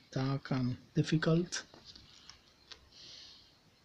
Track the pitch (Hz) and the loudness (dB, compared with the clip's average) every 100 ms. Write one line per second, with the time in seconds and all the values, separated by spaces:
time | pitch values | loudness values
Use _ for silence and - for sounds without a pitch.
0 | - 139 131 139 - 131 123 123 - - | -6 -2 0 -2 0 0 0 -2 -4 0
1 | 151 160 - 165 175 - - - - - | 2 2 4 4 2 -4 -10 -18 -20 -20
2 | - - - - - _ - - - - | -20 -20 -20 -20 -20 _ -20 -20 -20 -20
3 | - - - - - _ _ _ | -20 -20 -20 -20 -20 _ _ _